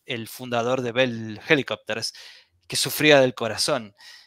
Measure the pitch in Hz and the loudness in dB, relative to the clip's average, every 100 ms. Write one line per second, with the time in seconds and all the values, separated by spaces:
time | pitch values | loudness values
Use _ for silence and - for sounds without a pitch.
0 | - 120 110 - 123 120 117 131 123 113 | -10 -10 -10 -12 -4 -2 -2 -2 -2 0
1 | 131 113 110 104 - 139 - - - 110 | 0 -2 -8 -12 0 0 0 -8 -6 -8
2 | - - - - _ _ _ 131 139 - | -8 -12 -20 -20 _ _ _ -4 -4 2
3 | 151 143 127 - 113 101 - 139 104 _ | 6 8 6 0 -6 -4 -2 -2 -6 _
4 | - - | -20 -20